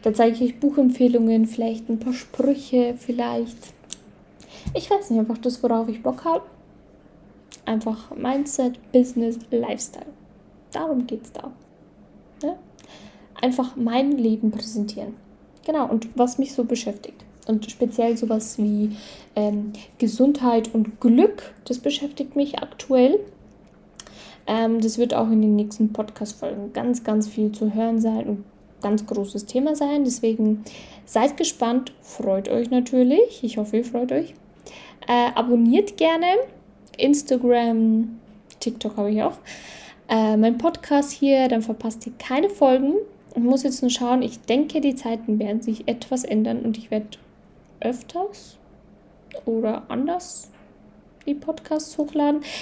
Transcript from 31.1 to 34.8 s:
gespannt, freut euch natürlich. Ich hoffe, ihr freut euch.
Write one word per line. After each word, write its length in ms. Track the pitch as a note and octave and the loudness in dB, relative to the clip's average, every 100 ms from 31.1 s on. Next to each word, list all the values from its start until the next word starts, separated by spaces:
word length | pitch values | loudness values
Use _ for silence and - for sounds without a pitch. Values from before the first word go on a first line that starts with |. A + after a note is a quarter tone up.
| A#3 B3+ C#4+ | 0 0 0
gespannt, 560 | D#4+ - A#3 B3 B3+ - | -4 -2 0 0 -2 -16
freut 480 | - - A3 F#3+ G3 | -20 -8 -2 -2 0
euch 220 | A3+ A#3+ | -2 0
natürlich. 720 | B3+ B3 B3+ B3 D4+ A#4+ - | 0 2 4 4 6 4 2
Ich 120 | A3+ A3 | -6 -4
hoffe, 220 | G#3 A3 | -2 -2
ihr 60 | |
freut 260 | B3 A#3 B3 | -2 -4 -2
euch. 240 | C4+ E4 - - - - - | -2 -4 -10 -20 -20 -20 -20